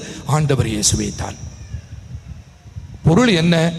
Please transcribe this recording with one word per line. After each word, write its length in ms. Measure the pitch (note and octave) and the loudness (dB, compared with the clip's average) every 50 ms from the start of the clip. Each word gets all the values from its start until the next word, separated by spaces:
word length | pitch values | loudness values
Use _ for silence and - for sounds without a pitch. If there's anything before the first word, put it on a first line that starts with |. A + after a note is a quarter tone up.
| - - - - - - | 0 -4 -12 -10 -4 0
ஆண்டவர் 420 | C3 D#3 D#3 C#3 C#3 B2 - A2 | 0 2 2 2 2 2 0 0
இயேசுவே 400 | A2 G#2 G#2 - - G#2+ G#2 G2+ F#2+ | 0 0 0 0 0 0 -2 -2 -6
தான். 240 | - - F#2+ F#2+ - - - - - - - - - - - - - - - - - - - - - - - - - - - - - - - - - | -6 -8 -10 -10 -12 -14 -16 -16 -16 -14 -12 -12 -12 -12 -14 -18 -18 -16 -14 -16 -16 -14 -16 -18 -18 -20 -20 -20 -20 -20 -18 -16 -14 -14 -14 -8 -2
பொருள் 300 | - - D#3+ G3 B3 A#3+ G3+ | 2 4 6 6 6 6 4
என்ன? 200 | E3 D#3+ F3 E3+ E3 D#3+ E3+ E3+ | 4 4 4 4 4 4 2 0